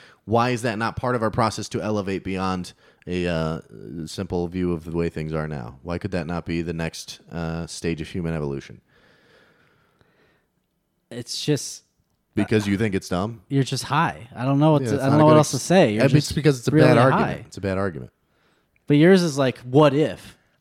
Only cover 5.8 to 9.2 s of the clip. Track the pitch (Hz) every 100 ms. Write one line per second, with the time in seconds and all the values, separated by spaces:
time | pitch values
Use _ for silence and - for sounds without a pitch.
5.8 | 85 87 101 95 78 87 87 85 85 82
6.8 | 82 - - - _ 85 82 82 82 -
7.8 | 87 80 80 95 82 80 73 69 - -
8.8 | _ _ _ _